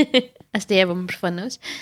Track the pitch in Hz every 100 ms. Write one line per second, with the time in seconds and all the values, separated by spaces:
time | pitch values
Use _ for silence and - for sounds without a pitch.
0 | 302 254 247 _ _ 208 - 190 185 180
1 | 180 - 180 175 240 - - -